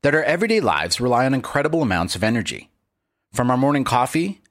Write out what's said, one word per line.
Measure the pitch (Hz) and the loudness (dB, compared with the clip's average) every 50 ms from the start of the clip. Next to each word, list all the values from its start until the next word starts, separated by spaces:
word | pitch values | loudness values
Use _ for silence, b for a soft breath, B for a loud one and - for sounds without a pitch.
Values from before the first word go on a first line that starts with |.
| - | 0
that | 143 143 | 0 2
our | 156 | 2
everyday | 151 117 156 - 214 226 220 220 | 2 0 0 0 0 0 0 2
lives | 165 104 82 73 78 85 - - | 2 2 0 0 -2 -2 -2 -2
rely | 123 123 120 120 131 | 0 2 2 2 2
on | 131 135 | 2 0
incredible | 131 127 - - 143 143 156 160 165 | -2 -2 -2 -2 -2 0 0 0 0
amounts | 151 113 92 85 85 92 - | 0 2 0 0 0 -2 -4
of | 92 98 | -2 -2
energy, | 110 117 117 95 - - - - - _ _ _ _ _ _ _ _ _ _ _ _ - | 0 0 0 -2 -6 -8 -12 -14 -20 _ _ _ _ _ _ _ _ _ _ _ _ -4
from | - 123 123 | -2 0 2
our | 127 127 | 2 2
morning | 135 139 147 143 135 | 2 2 2 0 0
coffee | - - 123 123 127 - 160 170 196 196 - _ _ | 0 0 0 0 0 0 -2 -2 -4 -6 -10 _ _